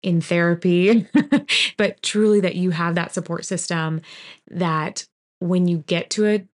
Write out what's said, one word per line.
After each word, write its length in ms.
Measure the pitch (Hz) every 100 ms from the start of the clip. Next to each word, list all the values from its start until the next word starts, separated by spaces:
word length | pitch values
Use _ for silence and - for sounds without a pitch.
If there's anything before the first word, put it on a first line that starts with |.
in 200 | 190 170
therapy, 840 | 160 175 170 170 180 175 190 233 - 302 294 277
<laughs> 340 | - - - -
but 240 | 202 -
truly 380 | - 208 214 208
that 160 | 185 -
you 160 | 185
have 240 | 165 170 170
that 180 | 165
support 300 | - 170 170
system, 580 | - 180 - 170 160 160 - - - - -
that 560 | - 175 156 151 - - _ _ _
when 280 | 175 180 180
you 120 | 170
get 300 | 147 170 -
to 160 | - 214
a 180 | 214 196